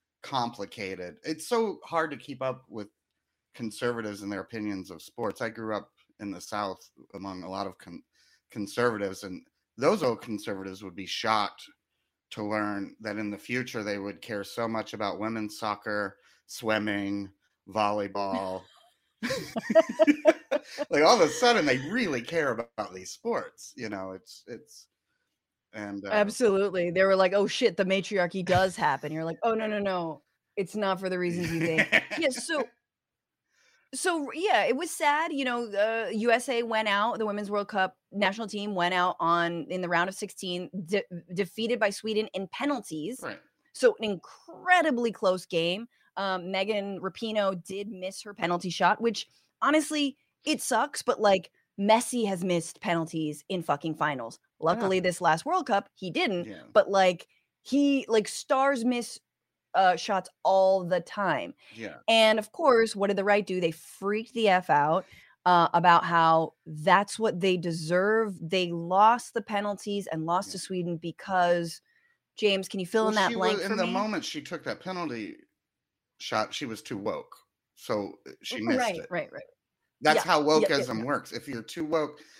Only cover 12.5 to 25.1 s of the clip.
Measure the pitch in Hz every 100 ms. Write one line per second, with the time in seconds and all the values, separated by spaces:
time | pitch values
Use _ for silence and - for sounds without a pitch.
12.5 | 107 104 101 98 - 110 104 104 101 -
13.5 | 123 127 117 104 101 98 90 - 104 98
14.5 | - 117 113 - 107 101 87 110 113 107
15.5 | - 110 101 110 104 98 - _ _ -
16.5 | - 113 107 107 101 98 101 98 _ _
17.5 | _ - 101 104 104 101 98 98 95 95
18.5 | 92 - _ _ _ _ _ 240 523 -
19.5 | - - 640 - - 302 294 302 320 -
20.5 | 277 - - 285 151 160 233 151 - 240
21.5 | 226 147 131 139 233 208 127 117 165 143
22.5 | 113 117 - 98 92 95 - 226 208 87
23.5 | - - - 110 101 95 95 - - -
24.5 | 113 - - - _ _